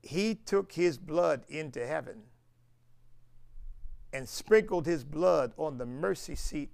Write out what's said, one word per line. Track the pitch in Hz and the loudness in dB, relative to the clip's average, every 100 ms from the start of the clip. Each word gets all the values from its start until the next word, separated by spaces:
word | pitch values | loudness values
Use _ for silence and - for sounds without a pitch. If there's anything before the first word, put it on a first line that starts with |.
He | - 156 214 214 | -2 0 0 0
took | - 196 196 | 2 0 2
his | 160 175 127 | 2 2 2
blood | 180 160 170 139 - | -2 2 4 2 -2
into | 151 156 123 120 | -6 -6 -6 -2
heaven | 156 127 - - - _ _ _ _ _ - - - - - - - - - - - - | -4 -4 -14 -18 -20 _ _ _ _ _ -20 -20 -20 -20 -20 -14 -10 -10 -8 -8 -8 -8
and | 135 127 | -8 -6
sprinkled | - - 220 190 180 160 | -10 6 6 6 0 0
his | 165 | -2
blood | 131 151 185 165 123 - | -2 2 4 6 2 -2
on | 156 131 | -4 -4
the | 123 | -8
mercy | 127 185 185 - - | -2 -2 -2 -4 -4
seat | - 151 143 | -2 -2 -6